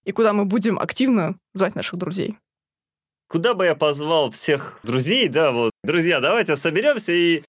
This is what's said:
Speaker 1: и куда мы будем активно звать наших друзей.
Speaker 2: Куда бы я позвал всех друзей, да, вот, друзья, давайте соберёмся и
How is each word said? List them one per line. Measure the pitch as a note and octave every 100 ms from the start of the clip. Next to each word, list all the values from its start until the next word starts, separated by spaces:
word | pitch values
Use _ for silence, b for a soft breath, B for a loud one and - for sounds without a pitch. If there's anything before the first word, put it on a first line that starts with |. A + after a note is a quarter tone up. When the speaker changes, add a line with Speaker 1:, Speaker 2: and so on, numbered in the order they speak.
| -
Speaker 1:
и |
куда | G3 A3
мы | G#3 G3+
будем | A3 G#3+ F#3+
активно | E3 - C4+ A3+ D#3+ F#3+ _
звать | F#3+ G3 -
наших | - F3
друзей. | F3+ F#3 - G#3 _ _ _ _ _ _ _ _ _
Speaker 2:
Куда | E3+ A3+
бы | G#3 F3+
я | D3+
позвал | D3+ C#3+ D3+ E3 C3
всех | - - C#3 - -
друзей, | G#2 B2+ B2+ G3 G3
да, | C#3 D3+
вот, | A#2+ A2+ -
друзья, | A#2+ E3+ E3 D3+
давайте | C#3 A3+ F3+ D3
соберёмся | E3+ E3 C#4+ B3+ -
и | E3+ E3+ D#3+